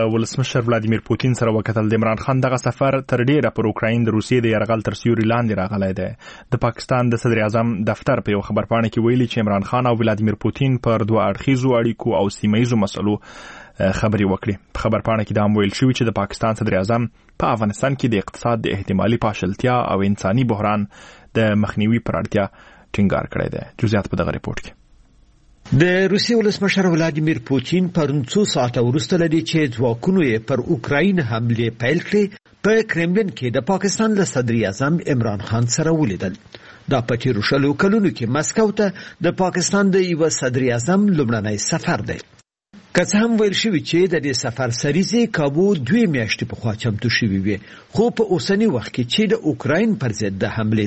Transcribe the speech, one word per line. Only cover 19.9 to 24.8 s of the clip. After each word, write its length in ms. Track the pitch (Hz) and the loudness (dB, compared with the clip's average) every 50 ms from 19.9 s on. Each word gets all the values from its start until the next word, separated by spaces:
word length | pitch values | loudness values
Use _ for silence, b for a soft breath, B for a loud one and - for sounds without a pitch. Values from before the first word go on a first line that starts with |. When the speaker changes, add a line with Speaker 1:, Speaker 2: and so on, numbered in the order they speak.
| - | 0
Speaker 1:
او 120 | 95 98 98 | 0 2 0
انساني 340 | 104 - - 95 95 127 135 | 0 0 0 0 2 2 2
بحران 420 | 117 113 101 107 104 104 104 101 101 B B B B B B B B B | 2 0 0 0 0 0 0 -2 -4 B B B B B B B B B
د 220 | 117 113 107 104 104 104 | 0 2 2 2 2 0
مخنیوي 340 | 101 - - 104 107 117 117 | 0 0 -2 0 0 0 0
پر 220 | - - - 85 | -2 -2 -4 -4
اړتیا 240 | 95 - - 104 98 95 - B B B B B B B B | -4 -2 0 0 0 -2 -4 B B B B B B B B
ټینګار 320 | - 101 95 85 - - - - | 0 2 2 2 0 -2 -2 -4
کړی 160 | - - 50 - | -4 -4 -4 -4
دی. 100 | 50 - - - - | -8 -10 -12 -8 -4
جزئیات 320 | - 107 107 104 92 - | -2 0 0 0 -2 -2
په 60 | - | -2
دغه 200 | 92 85 82 - | -4 -2 -2 -4
ریپورت 240 | - - - - - - | -6 -6 -8 -10 -10 -10
کې. 60 | - - - | -14 -18 -20